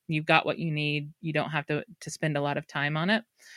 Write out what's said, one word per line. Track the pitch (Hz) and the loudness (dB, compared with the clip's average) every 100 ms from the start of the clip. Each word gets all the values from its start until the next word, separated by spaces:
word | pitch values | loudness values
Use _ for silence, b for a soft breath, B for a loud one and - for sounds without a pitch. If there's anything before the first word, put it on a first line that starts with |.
| - | -2
you've | 156 156 | -2 4
got | 160 - | 4 4
what | - | 0
you | 165 | -2
need. | 151 151 147 147 - | 0 0 -2 -4 -8
You | 165 | -4
don't | 151 147 | -2 0
have | 151 143 | -2 -2
to, | 147 - - | -2 -4 -14
to | - | -14
spend | - 160 143 | -4 -2 0
a | |
lot | 143 143 | 0 -2
of | - | -4
time | 147 143 156 | -2 0 0
on | 175 | 2
it. | 226 - _ B | 2 -2 _ B